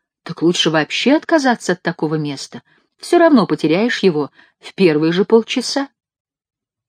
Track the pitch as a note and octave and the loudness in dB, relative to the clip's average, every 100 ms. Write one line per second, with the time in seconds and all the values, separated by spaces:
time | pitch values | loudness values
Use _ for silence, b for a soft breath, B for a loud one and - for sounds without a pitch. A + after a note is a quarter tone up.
0 | _ _ - - D#3+ F3 E3 D#3 D3 - | _ _ -16 -2 -2 0 0 0 -2 -2
1 | A#3+ D#4 - E4 C4+ A3+ - F3+ - - | 0 0 0 0 0 -2 -2 -4 -4 -6
2 | D#3 D#3 D3 C3+ - - _ _ _ _ | -4 -4 -6 -8 -14 -18 _ _ _ _
3 | - F4 E4 C4 F3 D3+ D#3 E3+ A#3+ - | 0 4 4 4 2 -2 0 0 0 0
4 | F#3+ D3+ C3+ b b b - - F#3 D3 | 0 0 -6 b b b -16 0 2 2
5 | D#3+ F3 G3+ A3+ G#3+ B3+ - C#4 C#4 _ | 0 0 2 2 2 -6 -4 -6 -8 _
6 | _ _ _ _ _ _ _ _ | _ _ _ _ _ _ _ _